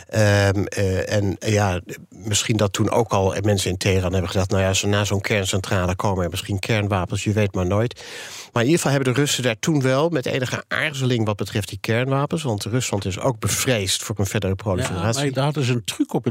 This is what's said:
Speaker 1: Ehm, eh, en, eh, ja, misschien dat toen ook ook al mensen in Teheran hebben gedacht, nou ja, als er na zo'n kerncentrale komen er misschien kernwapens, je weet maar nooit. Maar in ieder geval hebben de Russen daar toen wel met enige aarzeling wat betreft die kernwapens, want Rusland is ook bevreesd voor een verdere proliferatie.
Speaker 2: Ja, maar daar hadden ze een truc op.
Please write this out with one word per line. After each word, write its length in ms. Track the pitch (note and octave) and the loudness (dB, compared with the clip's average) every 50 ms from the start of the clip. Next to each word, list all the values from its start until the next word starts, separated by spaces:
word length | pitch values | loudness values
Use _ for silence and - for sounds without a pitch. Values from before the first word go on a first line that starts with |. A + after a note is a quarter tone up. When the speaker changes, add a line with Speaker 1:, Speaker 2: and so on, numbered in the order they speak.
| - - | -12 -4
Speaker 1:
Ehm, 560 | - A2 G#2+ G#2 G2+ G2+ G2+ G2 G2 G2+ F#2+ | 0 4 4 6 6 6 6 4 4 2 0
eh, 500 | - - - G#2 F#2+ F#2+ F2+ - - G2+ | -2 -2 -2 0 0 0 0 0 0 0
en, 220 | G#2+ G2+ G2 - - | 0 0 0 -2 -2
eh, 140 | - A2+ G#2+ | -2 0 2
ja, 280 | G2+ G#2 G2 F2+ F2 - - - - - - | 2 2 2 0 -2 -4 -8 -12 -14 -14 -18
misschien 480 | - - F2+ A2+ G#2 G#2+ - - A#2 G#2+ | -20 -12 -6 -2 -2 -2 0 0 2 2
dat 160 | G#2+ G2+ - | 2 0 0
toen 160 | - A2 G2 | 0 0 2
ook 180 | - - A#2 - - | 2 0 0 2 2
ook 220 | G2+ F#2+ F#2+ - | 2 2 2 0
al 60 | E2 | 0
mensen 300 | G2 G#2+ G#2 G2 - G#2 | 2 2 2 2 2 0
in 60 | F2+ F#2 | -2 0
Teheran 340 | - G#2+ F#2 F#2+ F2+ F2+ | 0 2 2 2 2 2
hebben 180 | F2 F#2+ F2 - | 0 0 0 0
gedacht, 200 | - G2+ F#2 F2+ | 0 -2 0 0
nou 120 | G#2+ F#2+ | 2 2
ja, 60 | F#2+ F#2+ | 2 2
als 140 | F#2+ - - | 2 2 2
er 40 | G2+ | 2
na 140 | G2+ G2+ G#2 | 2 2 2
zo'n 160 | F#2+ G#2+ G2 | 0 0 -2
kerncentrale 760 | G2 - A2+ G#2 F#2+ F#2+ - G2+ F#2+ - G#2+ F#2+ F2+ F2+ F#2 | 0 0 0 0 0 0 -2 -2 -2 -2 -2 0 0 0 0
komen 280 | F#2+ - A2 F#2+ F#2 F2+ | 0 0 0 0 0 -2
er 60 | E2 | -2
misschien 300 | D2+ F#2+ - - G#2 F#2+ | -4 -6 -6 -4 -4 -4
kernwapens, 640 | - - A#2+ G#2+ G2+ G2+ G#2 F#2+ F#2 G#2 - G2+ - | -2 0 0 0 0 0 0 0 0 -2 -4 -2 -2
je 80 | A2 G2+ | 0 2
weet 200 | G#2+ G#2+ G2 - | 2 0 0 0
maar 120 | F#2+ F#2 | -2 0
nooit. 280 | F2+ G2 G2+ A#2 A#2+ - - - - - - - - - - - - - | 0 2 0 0 -2 -4 -8 -14 -16 -14 -14 -14 -14 -14 -16 -18 -4 -2
Maar 100 | A#2+ A2+ | 0 2
in 60 | B2+ | 4
ieder 120 | E3 F3 | 2 2
geval 100 | - D3+ C3+ | 2 2 2
hebben 180 | C#3+ C3+ B2+ B2 | 2 2 2 2
de 60 | B2+ | 2
Russen 240 | C#3+ C#3+ - - A#2+ | 2 2 0 0 0
daar 160 | B2 A2 - | 0 -2 0
toen 220 | - - D#3+ D3 | 0 0 2 2
wel 280 | B2+ C3 C3 C3+ D3+ E3+ | 2 2 2 2 2 2
met 160 | D#3+ C#3 A#2+ | 0 -2 -2
enige 380 | - - C3 B2+ A2 - - - - | -2 -2 -2 -2 -2 -4 -6 -6 -4
aarzeling 580 | - - C#3 D#3 D3 C3+ C3 B2 B2 A#2 A2 | -4 -2 -2 -2 -2 -2 0 0 2 2 2
wat 100 | G#2 G#2 | 0 -2
betreft 340 | - G#2 G2 - A2+ G2 - | -2 -4 -4 -4 -4 -4 -4
die 80 | - F#2+ | -8 -8
kernwapens, 600 | - - A2+ A#2 B2+ C3 C3+ C3+ C#3+ D3 - E3 D#3 | -4 -2 0 0 0 0 0 0 0 0 -2 -2 -2
want 200 | C3+ A2 G2+ - | -2 -2 -2 -2
Rusland 420 | G2 G#2+ C3 A#2+ - - G2+ G2 | -2 -2 -2 0 0 -2 -2 -2
is 140 | G2+ F#2 - | -2 -4 -2
ook 200 | - C3+ B2+ A2 | -2 -2 -2 0
bevreesd 640 | - G#2+ - - - C3+ B2+ A2 G2 F#2+ - - - | -2 -2 -2 0 0 0 0 0 0 0 -2 -2 -4
voor 120 | - G#2 - | -6 -2 -2
een 60 | G#2 | -2
verdere 300 | G2 - G#2+ G2+ F#2+ F#2+ | 0 0 0 0 0 -2
proliferatie. 640 | F#2+ - A2 F#2 F2+ - - G2 F2+ F#2+ A2 A#2 C3+ | -2 -2 -2 0 0 -2 -2 -2 -2 -2 0 0 0
Speaker 2:
Ja, 60 | C#3+ | 0
maar 80 | C#3+ C3 | -2 0
daar 100 | C3 C3+ | 0 0
hadden 200 | D3 D3 D#3 C#3 | 0 0 0 0
ze 80 | A#2+ B2+ | 0 0
een 100 | A#2+ A2 | 0 -2
truc 300 | - - - D4 - - | -4 -4 -2 -2 -2 0
op. 140 | D3 A#2+ - | -2 -2 -2